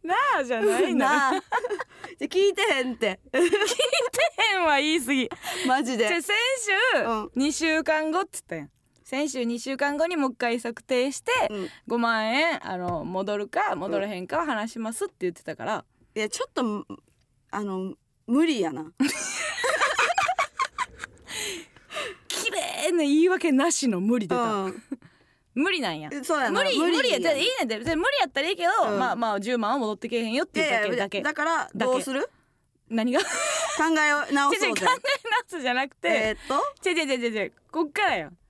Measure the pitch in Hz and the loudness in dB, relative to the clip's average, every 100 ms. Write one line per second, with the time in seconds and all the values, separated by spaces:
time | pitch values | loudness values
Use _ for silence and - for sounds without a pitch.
0 | 320 403 554 392 254 233 415 - 370 254 | 0 0 2 0 0 0 2 4 2 4
1 | 269 294 269 381 - - 403 381 - - | 4 4 2 0 -2 -4 -4 -6 -8 -14
2 | - 359 285 359 403 381 339 277 254 233 | -20 -8 -2 2 2 2 0 2 0 -2
3 | 214 185 - 262 349 403 415 494 494 554 | -2 -4 -4 2 2 4 2 2 0 0
4 | 480 480 640 - 440 392 330 277 302 320 | 0 2 0 2 2 4 4 4 4 0
5 | 240 269 247 - - 349 349 262 247 240 | 2 0 0 -6 -8 -4 2 2 2 0
6 | 214 339 - 415 494 523 427 392 494 339 | 2 0 0 0 2 0 0 2 4 2
7 | 226 220 214 - 285 - 320 311 320 311 | 2 -2 -4 0 0 0 0 2 2 0
8 | 311 330 392 - _ 165 143 _ _ _ | 2 -2 -2 -8 _ -10 -10 _ _ _
9 | - 269 294 262 233 233 254 269 285 285 | -8 -4 -4 -2 -2 -4 -6 -2 -2 0
10 | 330 349 269 - 240 233 233 226 - 247 | 0 0 -2 0 -2 -2 -4 -10 -2 0
11 | 262 262 - 494 - - 359 - - 240 | 0 -2 -2 0 0 -2 -8 -10 -4 0
12 | 233 226 214 262 330 302 - 180 180 170 | 2 0 0 2 0 0 -6 -6 -4 -4
13 | - 185 196 208 208 - 415 - - 202 | -4 -4 -2 -4 -4 -2 -2 -2 -2 -2
14 | 202 185 185 320 320 226 226 233 220 226 | -2 -6 -4 -2 -2 -2 -4 -6 -8 -6
15 | 392 _ 180 175 - 156 139 214 - _ | -8 _ -6 -6 -12 -8 -4 -6 -6 _
16 | _ - 214 - 508 - 240 208 - - | _ -6 -4 -4 -6 -2 -2 -4 -8 -16
17 | _ _ _ _ _ 202 202 190 190 - | _ _ _ _ _ -8 -6 -6 -8 -12
18 | _ _ - 247 330 254 165 139 156 _ | _ _ 0 2 2 2 -2 -4 -12 _
19 | 277 - - - 605 719 - 622 - - | -2 -2 -6 -6 -6 -2 -2 2 0 2
20 | - 762 719 762 605 - - - - - | 0 2 0 0 -4 -2 -6 -4 -10 -10
21 | - - - 427 415 359 311 - - - | -16 -16 -14 -8 -8 -8 -14 -20 -12 -10
22 | 523 370 _ - - 381 - - 302 339 | -8 -12 _ -4 -2 -2 -4 -2 0 2
23 | 285 302 349 370 339 269 330 330 262 185 | 4 6 6 4 4 4 4 2 0 2
24 | 202 247 185 247 233 208 190 - - 269 | 2 0 2 0 0 0 -4 -6 -12 -14
25 | - _ _ _ _ - 330 370 214 156 | -14 _ _ _ _ -2 0 0 -2 -4
26 | 151 285 262 311 240 392 571 466 339 453 | -8 -10 -2 0 2 2 2 2 2 2
27 | 508 285 330 285 392 508 269 214 254 320 | 2 2 2 2 0 0 -2 -2 -2 0
28 | 453 554 339 - 311 359 349 427 262 208 | 2 2 0 0 -2 0 2 2 2 2
29 | 254 208 233 202 208 247 214 277 220 208 | 0 0 0 -2 -2 0 0 0 -2 -4
30 | 226 233 226 247 370 - 311 233 208 240 | -4 -4 -2 -2 -2 0 2 2 0 0
31 | 196 202 277 302 311 330 - - 226 254 | -2 -2 -2 -2 0 0 -2 -2 0 0
32 | - 262 466 _ _ _ _ _ _ 226 | 0 -4 -4 _ _ _ _ _ _ -2
33 | 233 269 - - 605 622 640 - 311 320 | 0 0 0 -2 -2 0 -2 0 2 4
34 | 302 294 - 277 277 370 392 - 381 508 | 4 2 2 2 2 2 0 2 2 2
35 | 539 554 466 453 - 349 254 247 269 _ | 0 -2 0 -2 -2 -6 -2 -2 -2 _
36 | 339 302 220 214 - 277 571 - 370 339 | 0 2 0 -4 -2 -2 -2 -4 -2 0
37 | 294 254 233 220 190 _ _ 311 311 - | 0 0 -2 -2 -4 _ _ -4 -2 0
38 | 392 220 151 - | 0 0 -4 -14